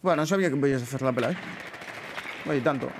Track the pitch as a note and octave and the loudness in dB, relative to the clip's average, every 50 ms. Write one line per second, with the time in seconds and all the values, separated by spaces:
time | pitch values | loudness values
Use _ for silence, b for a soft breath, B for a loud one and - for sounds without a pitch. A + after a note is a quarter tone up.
0 | - F#3 E3+ D3+ D#3 D3+ G3 G3 F#3+ E3 C3 C#3+ C#3 C#3 C3+ B2+ A#2+ A#2+ C3+ C3 | 4 4 4 4 4 2 4 4 4 2 2 4 4 4 4 2 0 -4 -4 0
1 | C3 C3 B2 B2+ A#2 B2+ F3+ - - - - - - - - - - - - - | 0 2 2 2 2 0 0 -2 -6 -10 -10 -10 -12 -12 -12 -14 -14 -12 -12 -12
2 | - - - - - - - - - - D3+ C#3 A#2+ D#3+ C#3+ C3 C#3 B2+ - | -12 -10 -10 -10 -8 -8 -10 -8 -4 0 0 2 2 2 2 2 -2 -4 -6